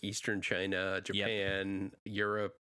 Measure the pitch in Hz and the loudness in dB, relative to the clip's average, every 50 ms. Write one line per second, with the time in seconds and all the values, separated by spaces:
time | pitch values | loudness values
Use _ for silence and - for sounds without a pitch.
0 | - 101 104 - - - 107 98 - - 104 90 95 98 95 90 95 95 95 95 | -4 -4 -2 -2 0 0 0 0 0 0 0 2 2 2 2 0 2 0 0 -2
1 | 92 - 95 101 101 113 110 104 98 98 98 98 98 98 98 95 98 95 - - | -2 -2 0 0 2 2 2 2 2 2 0 0 0 0 0 -2 -2 -4 -6 -10
2 | - 110 104 101 104 104 104 107 104 98 - - | -10 -4 -2 0 2 2 2 2 0 -2 -4 -8